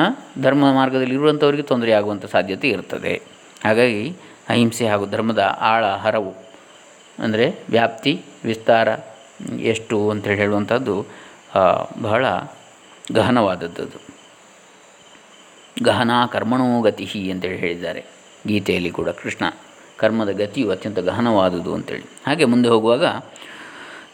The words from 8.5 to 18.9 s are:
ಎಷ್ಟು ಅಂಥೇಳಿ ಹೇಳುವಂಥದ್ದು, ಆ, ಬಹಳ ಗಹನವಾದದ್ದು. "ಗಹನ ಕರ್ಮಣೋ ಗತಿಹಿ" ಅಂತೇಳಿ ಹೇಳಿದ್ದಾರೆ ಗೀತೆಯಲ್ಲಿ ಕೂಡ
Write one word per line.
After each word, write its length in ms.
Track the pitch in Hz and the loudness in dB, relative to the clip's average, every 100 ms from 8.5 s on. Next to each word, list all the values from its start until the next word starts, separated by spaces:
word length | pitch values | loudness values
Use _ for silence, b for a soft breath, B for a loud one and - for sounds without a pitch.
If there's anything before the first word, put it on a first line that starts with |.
| 110 - 113 110 110 - - - - - 120 | -2 2 4 4 0 -8 -20 -20 -16 -12 -4
ಎಷ್ಟು 500 | 113 110 - 107 104 | -2 -2 -2 -2 0
ಅಂಥೇಳಿ 260 | 104 101 101 | -2 -2 0
ಹೇಳುವಂಥದ್ದು, 720 | 104 104 104 120 123 95 - B B B - 98 | 2 0 0 0 0 -4 -6 B B B -4 4
ಆ, 280 | 90 - - - | 4 4 -2 -6
ಬಹಳ 240 | 110 113 131 90 147 - - - - - - | -2 0 0 -2 -6 -16 -20 -20 -20 -20 -2
ಗಹನವಾದದ್ದು. 880 | 113 107 123 101 90 85 - - - - - - - - - - - - - - - - - - - - - | 0 2 4 2 0 -6 -10 -12 -14 -20 -20 -20 -20 -20 -20 -20 -20 -20 -20 -20 -20 -20 -20 -20 -20 -16 -2
"ಗಹನ 280 | 117 107 117 120 120 | 0 2 2 2 2
ಕರ್ಮಣೋ 500 | 107 107 127 127 120 | 0 0 0 2 2
ಗತಿಹಿ" 500 | 110 - 95 107 92 | 2 0 -6 -6 -6
ಅಂತೇಳಿ 260 | 92 92 92 | -6 -6 -4
ಹೇಳಿದ್ದಾರೆ 460 | 90 85 85 - - - - - 101 | -4 -4 -6 -10 -12 -20 -20 -12 -4
ಗೀತೆಯಲ್ಲಿ 420 | 104 98 92 | -2 0 -2
ಕೂಡ 200 | 87 | -2